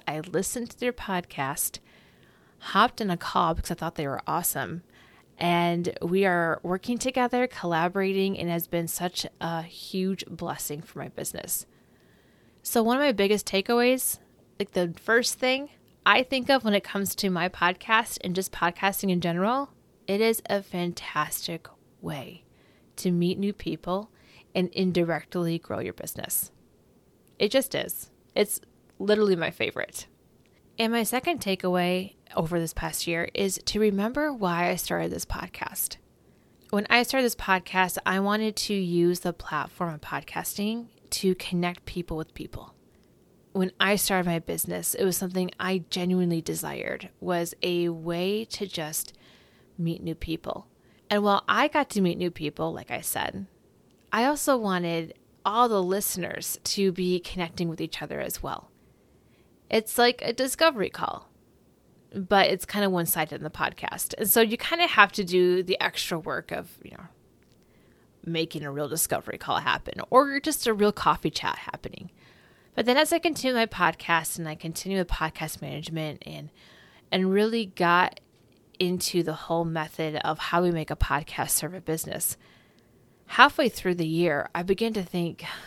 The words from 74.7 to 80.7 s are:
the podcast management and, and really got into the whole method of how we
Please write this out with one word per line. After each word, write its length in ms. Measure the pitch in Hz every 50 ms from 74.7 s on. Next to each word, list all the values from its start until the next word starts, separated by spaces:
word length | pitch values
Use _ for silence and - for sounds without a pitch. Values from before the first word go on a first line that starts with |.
| 165 - - 185 196 190
the 80 | 180
podcast 560 | 170 - - 160 160 - - 160 156 - -
management 640 | - 143 143 147 160 170 160 160 156 156 143 - -
and, 260 | - 151 151 147 156 - - - - - - - - - - _ -
and 200 | - 185 190 190
really 340 | 190 202 214 220 226 233 220
got 540 | 185 - - 180 170 175 175 185 - - - - _ _ _ _ _ _ _ _ _ _ -
into 460 | 185 175 180 180 - - - 175 165
the 100 | 156 156
whole 320 | 147 - - 165 165 170
method 500 | 165 160 160 156 151 - - 160 156 151 -
of 200 | - - 156 -
how 220 | - - - 170
we 100 | 180 175